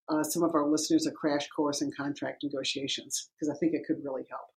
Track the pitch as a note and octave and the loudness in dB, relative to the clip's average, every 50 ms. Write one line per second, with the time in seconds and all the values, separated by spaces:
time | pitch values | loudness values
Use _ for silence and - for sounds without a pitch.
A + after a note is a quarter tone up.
0 | _ - D#3 D#3 D3+ D#3 - E3+ E3+ D#3+ D#3+ D3+ D3 D3 D3+ D#3 D#3 - E3 D#3 | _ -2 0 0 2 2 2 2 2 4 4 4 4 4 4 4 4 4 4 4
1 | D#3 D3+ - - - D3+ C#3+ C#3+ C#3+ - - - D3+ C#3+ C#3+ - D3+ C#3 C#3+ - | 4 2 -2 -2 0 0 0 0 0 -2 -2 0 0 0 0 0 -2 -2 -4 -4
2 | C#3 C#3+ C#3+ - - C3 C3+ - - C#3+ C#3+ C3+ B2+ - - C3+ C#3 C3+ - - | -4 -4 -4 -4 -4 -6 -6 -4 -6 -4 -4 -2 -2 -2 -2 -2 -2 -2 -4 -4
3 | A#2+ C3 - - - - _ - D#3+ D3 D3 - - D#3+ D#3+ C#3+ D3 - D3+ - | -4 -4 -6 -6 -6 -8 _ -4 -2 -2 0 2 2 2 2 2 0 0 -2 -2
4 | C#3 C#3 C3 B2+ B2+ - C3 C3+ - - _ | -2 -4 -4 -4 -6 -6 -10 -12 -12 -14 _